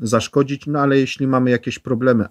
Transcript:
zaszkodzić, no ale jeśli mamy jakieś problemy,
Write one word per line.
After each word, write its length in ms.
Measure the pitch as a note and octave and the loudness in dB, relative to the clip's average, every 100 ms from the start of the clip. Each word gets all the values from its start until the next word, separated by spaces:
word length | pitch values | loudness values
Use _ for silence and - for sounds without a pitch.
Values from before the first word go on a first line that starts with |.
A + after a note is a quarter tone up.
zaszkodzić, 680 | A#2 A2+ - C#3+ C3+ C#3 D3 | -2 -2 0 0 0 -4 -4
no 120 | D3 | -2
ale 200 | C#3 C#3 | 2 2
jeśli 280 | C3 - C3+ | 0 -2 -2
mamy 240 | C3 B2+ | 0 2
jakieś 280 | A#2+ - - | 0 -2 -8
problemy, 460 | - A#2 B2+ A#2 - | -6 0 2 2 0